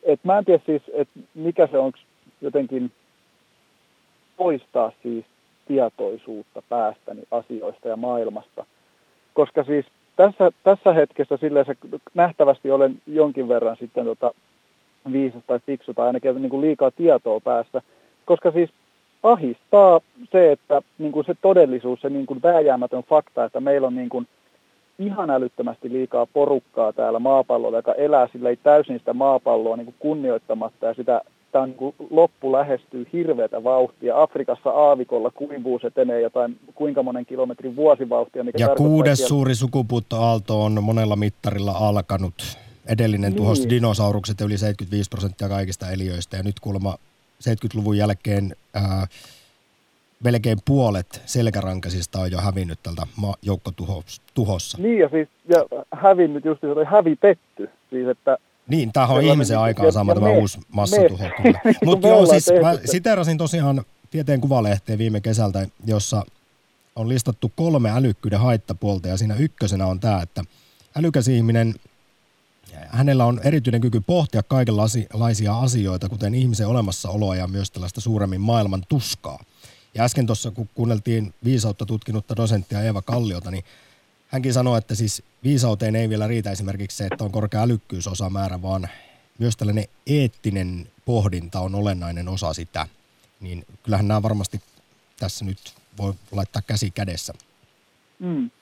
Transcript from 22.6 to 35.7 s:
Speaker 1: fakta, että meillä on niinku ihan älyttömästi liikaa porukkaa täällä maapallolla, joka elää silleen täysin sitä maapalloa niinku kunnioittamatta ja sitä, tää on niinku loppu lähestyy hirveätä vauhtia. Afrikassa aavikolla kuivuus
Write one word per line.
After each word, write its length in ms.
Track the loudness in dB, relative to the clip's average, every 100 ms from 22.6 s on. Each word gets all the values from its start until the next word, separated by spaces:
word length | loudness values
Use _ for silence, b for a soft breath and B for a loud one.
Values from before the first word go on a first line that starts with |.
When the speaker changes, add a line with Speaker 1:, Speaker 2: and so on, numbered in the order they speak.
| 4 2 -2 -6
Speaker 1:
fakta, 420 | 2 0 0 -6
että 160 | -4 -4
meillä 260 | 0 0 0
on 80 |
niinku 280 | -4 -6 -8 -10 _ _ _ _ _ _ -10
ihan 320 | -8 -4 -2
älyttömästi 640 | 0 -2 -6 -8 -8 -8
liikaa 340 | -6 -2 -2 -2
porukkaa 680 | 0 2 0 _ -2 -2
täällä 260 | 0 -2 0
maapallolla, 600 | 2 2 2 0 0 -2
joka 160 | -2
elää 340 | 0 2 4 2
silleen 260 | -2 -4 0
täysin 360 | 4 4 4 -4
sitä 140 | -6
maapalloa 640 | 0 2 2 2 0 0 -6
niinku 180 | -8 -8
kunnioittamatta 880 | -6 -4 -2 -4 _ -8 -8 _ -6
ja 80 |
sitä, 260 | -4 0 -2 -2 _ _
tää 100 | -2
on 60 | -2
niinku 260 | -6 -10 -10 -2
loppu 420 | 4 4 _ -2
lähestyy 540 | 0 0 -4 _ -14 -8
hirveätä 520 | -4 -2 -2 -2 -2
vauhtia. 580 | 0 2 0 _ -2 2
Afrikassa 480 | 2 0 -6 -4 -2
aavikolla 600 | 4 4 4 0 -2 -4
kuivuus 540 | -6 -12 -8 -4